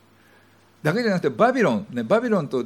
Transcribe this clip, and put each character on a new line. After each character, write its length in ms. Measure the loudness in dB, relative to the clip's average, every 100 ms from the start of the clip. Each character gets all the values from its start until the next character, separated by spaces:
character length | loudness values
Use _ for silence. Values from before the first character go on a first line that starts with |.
| _ _ _ _ _ _ _ _
だ 100 | -2
け 80 | 0
じ 80 | 0
ゃ 20 |
な 80 | 0
く 40 |
て、 60 | -2
バ 200 | 2 2
ビ 120 | 4
ロ 100 | 2
ン、 140 | 0 -4
ね、 140 | -6
バ 180 | 0 0
ビ 80 | 2
ロ 100 | -2
ン 80 | -2
と 160 | -4